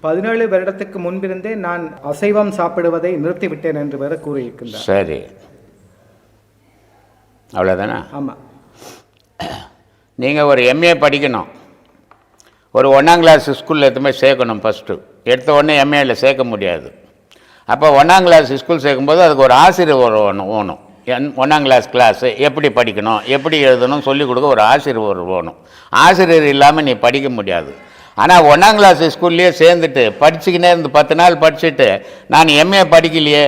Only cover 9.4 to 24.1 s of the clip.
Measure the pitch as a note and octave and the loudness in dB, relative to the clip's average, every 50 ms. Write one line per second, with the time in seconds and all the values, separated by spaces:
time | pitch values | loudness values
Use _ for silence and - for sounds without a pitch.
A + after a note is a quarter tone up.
9.4 | - - - - - _ _ _ _ _ _ _ _ _ _ - B2 C3+ D3 D3+ | -16 -16 -16 -18 -20 _ _ _ _ _ _ _ _ _ _ -8 -6 -4 -2 0
10.4 | D3 D3 C#3 B2+ B2 B2+ C3 D#3 E3+ E3+ E3+ C#3 D3 D3 C#3 C#3 C#3+ C3+ B2 G#2 | 2 2 2 2 2 0 0 2 2 0 2 2 0 0 0 -2 -4 -4 -4 -6
11.4 | E2+ - - - _ _ _ _ _ _ _ _ _ _ _ _ _ _ _ _ | -8 -12 -18 -20 _ _ _ _ _ _ _ _ _ _ _ _ _ _ _ _
12.4 | _ _ _ _ _ _ - B2+ B2+ C3+ C3+ C#3 C#3+ E3 F3 F3 E3 E3 D#3 C#3+ | _ _ _ _ _ _ -2 0 2 4 4 4 4 4 2 4 6 4 4 4
13.4 | - D3 C3+ - - - D#3+ D3+ C#3+ C3+ A#2+ C3 C#3 C#3+ B2+ - - C3+ C3+ B2 | 2 -4 -8 -8 -6 -6 -2 0 0 0 0 0 -4 -4 -2 0 0 0 0 0
14.4 | B2 A#2 A2 G2+ F#2 A2 G#2 - - - F#2+ - - _ _ _ _ A#2 B2+ B2+ | -2 -6 -6 -6 -6 -6 -6 -6 -10 -12 -12 -12 -12 _ _ _ _ -4 -4 -2
15.4 | B2+ D#3 D3 D3 D3 D#3 D3+ C#3+ C3+ C#3+ D3 C#3+ C#3 B2+ A2+ - - C3+ C3+ B2+ | 0 0 2 2 2 2 0 0 0 0 0 -2 0 -2 -2 0 0 -2 0 -2
16.4 | B2+ A#2+ A2 G2+ G2 F2+ E2+ D#2+ B1 - - _ _ _ _ _ _ _ _ _ | -6 -6 -6 -6 -6 -6 -6 -8 -10 -16 -20 _ _ _ _ _ _ _ _ _
17.4 | _ _ _ _ _ - - C#3 D3+ D#3 C#3+ C#3 D3 E3 F#3 F#3+ F#3 F3 E3 D#3+ | _ _ _ _ _ -6 -2 2 2 4 4 4 4 6 4 4 6 6 6 6
18.4 | D3 A#2+ C#3 C3 - - E3+ D#3 C3 D3 C#3 B2+ C#3 C#3+ D#3 F3 F3+ D#3+ D3 C3+ | 4 2 -6 -8 -4 -4 -4 -2 -2 -2 -2 -2 0 0 2 4 4 2 4 2
19.4 | C3+ B2+ B2 C3+ D#3+ F#3 F3 F#3 F3+ D#3 C#3+ C3 B2 A#2 G#2+ G#2+ G#2+ G2+ G2 G2+ | 4 4 6 6 4 4 4 2 0 0 2 2 2 2 2 0 0 -2 -4 -6
20.4 | G2 G2 A2 G#2+ G2+ F#2 D2 - _ _ _ _ _ B2 B2 B2 C#3 D3 B2+ C3 | -8 -6 -6 -6 -6 -6 -10 -14 _ _ _ _ _ -8 -6 -6 -6 -8 -4 -4
21.4 | C3 C#3+ D3+ D3+ C#3+ C3+ C3 A#2+ G#2 - - B2 B2 A2+ G#2 - B2+ B2+ G#2+ G#2 | -2 0 0 0 2 2 2 2 0 -2 0 2 2 2 2 0 -4 -4 -2 -2
22.4 | C#3 D3 B2+ D#3 D3+ C#3 G#2+ A#2+ A#2+ A2+ F#2+ G#2 G2+ A2+ A2 G#2 G2 B2 C3+ C#3 | -4 -2 -2 -2 -4 -2 0 0 -2 -2 -4 -6 -4 -2 -4 -4 -4 -4 -6 -4
23.4 | C3+ D#3+ D#3 D3+ C#3+ C3+ B2+ A#2+ B2 B2+ C#3+ D3 C#3 C#3 | -2 -4 -2 0 2 2 2 2 0 -2 -2 -4 -4 -4